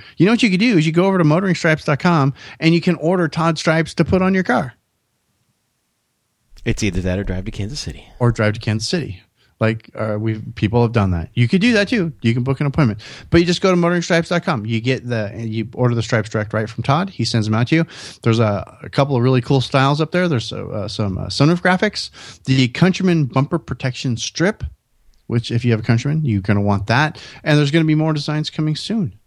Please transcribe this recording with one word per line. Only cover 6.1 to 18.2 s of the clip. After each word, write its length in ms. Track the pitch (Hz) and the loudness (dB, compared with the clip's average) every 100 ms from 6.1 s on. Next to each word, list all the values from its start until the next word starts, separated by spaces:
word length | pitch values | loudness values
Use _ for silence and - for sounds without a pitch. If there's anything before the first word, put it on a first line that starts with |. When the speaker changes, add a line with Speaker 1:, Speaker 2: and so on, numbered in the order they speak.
| _ _ _ _ - - | _ _ _ _ -10 -6
Speaker 2:
It's 180 | 117 | -2
either 180 | 104 90 | -2 -2
that 160 | 90 92 | -2 -2
or 40 | |
drive 220 | 98 92 98 | -4 -6 -6
to 60 | |
Kansas 280 | 107 101 147 | -8 -8 -8
City. 260 | - - - - | -10 -12 -14 -2
Speaker 1:
Or 120 | 120 | 0
drive 220 | 110 107 | 2 0
to 60 | 107 | -2
Kansas 280 | - 107 110 | -2 -4 -2
City. 320 | 180 - 92 _ _ _ - | -4 -4 -10 _ _ _ -2
Like, 300 | 113 113 - - | -2 -2 -6 -8
uh, 220 | 110 107 | -6 -4
we've, 240 | 110 110 110 | -2 -4 -6
people 300 | - 107 120 | -2 0 2
have 80 | 117 | 2
done 200 | 113 98 | 2 2
that. 180 | 87 82 | 0 -2
You 140 | - 120 | 0 2
could 140 | 190 | 2
do 120 | 233 | 2
that 140 | 220 196 | 2 2
too. 260 | 240 170 139 | 0 -2 -2
You 120 | 117 | -2
can 100 | 117 | 0
book 160 | 123 135 | 0 -2
an 80 | 147 | -2
appointment. 320 | 135 131 104 - - - | 2 2 0 -8 -20 0
But 80 | 170 | 2
you 60 | 175 | 4
just 140 | 175 | 2
go 100 | 196 | 2
to 40 | 180 | 2
motoring 280 | 170 175 | 2 0
stripes 260 | 165 170 170 | 0 0 0
dot 140 | 175 | -2
com. 220 | 180 143 107 | -2 -4 -2
You 120 | 113 | -2
get 260 | 117 127 120 | 0 -2 -2
the, 260 | 117 101 101 | -4 -4 -6
you 320 | 117 110 110 | -6 -6 -6
order 220 | - 123 117 | 0 0 0
the 80 | |
stripes 260 | 110 117 107 | 0 0 0
direct 240 | 110 104 | -4 -2
right 160 | 110 110 | -4 -4
from 140 | - | -4
Todd. 260 | 120 143 190 | 0 0 0
He 160 | - 117 | -4 -2
sends 220 | 117 107 | -2 0
them 80 | 110 | 0
out 120 | 123 | 2
to 60 | 160 | 0
you. 80 | 165 - - - | 0 -6 -18 -6